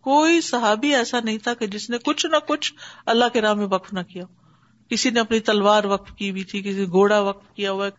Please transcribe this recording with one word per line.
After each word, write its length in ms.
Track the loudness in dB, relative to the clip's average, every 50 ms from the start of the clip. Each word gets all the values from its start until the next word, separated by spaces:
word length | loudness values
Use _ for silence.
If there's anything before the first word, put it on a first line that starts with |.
| _
کوئی 340 | 2 2 4 4 4 2 2
صحابی 520 | 0 -2 -4 0 2 2 0 2 0 0 0
ایسا 260 | 0 0 0 -4 -4
نہیں 180 | -2 -4 -6 -4
تھا 160 | -4 -6 -4
کہ 120 | -4 -6 -6
جس 200 | -6 -10 -8 -6
نے 80 | -8 -4 _
کچھ 220 | -4 -2 -2 -2
نہ 160 | 0 0 0 0
کچھ 260 | -2 -4 -4 -4 -8 -8 -10 -20 -20 -20 -8 -2
اللہ 260 | 0 2 2 2 2
کے 80 | 2 0
راہ 140 | 0 0 0
میں 120 | 0 0 -2
وقف 220 | -2 -4 -4 -6
نہ 100 | -10 -10 -10 -10
کیا۔ 160 | -12 -14 -14 -14 _ _ _ _ _ _ _ _ _ _ _ _
کسی 200 | -6 -2 -2 0
نے 100 | 0 0
اپنی 200 | 0 2 0 0 0
تلوار 380 | 2 2 4 4 4 4 4 4
وقف 260 | 0 -2 -4 -4 -12
کی 180 | -12 -8 -6 -6
ہوئی 140 | -6 -6 -10
تھی، 180 | -8 -8 -8
کسی 160 | -6 -4 -4 -4
نے 80 | -4
گھوڑا 340 | 0 4 4 4 6 4 2
وقف 320 | 2 0 -4 -6 _ _ _
کیا 180 | -6 -4 -4
ہوا 140 | -2 -4 -4
ہے، 40 | -6 -6